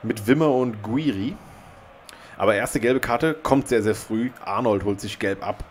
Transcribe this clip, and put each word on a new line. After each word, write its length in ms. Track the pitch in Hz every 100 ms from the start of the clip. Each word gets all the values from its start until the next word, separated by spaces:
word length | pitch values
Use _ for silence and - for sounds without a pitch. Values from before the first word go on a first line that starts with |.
Mit 220 | 113 - 104
Wimmer 240 | 143 156
und 320 | 127 127 107
Guiri. 540 | 104 127 151 98 113 208 - - - - - - - - - -
Aber 200 | 101 104
erste 240 | 123 139
gelbe 180 | 117 131
Karte 360 | 120 120 160
kommt 340 | 151 - 135 135
sehr, 160 | 117
sehr 100 | 107
früh. 380 | 110 - 113 123 123
Arnold 380 | - 101 123 101
holt 180 | 101 98
sich 200 | 104 -
gelb 260 | 101 98 95
ab. 160 | - -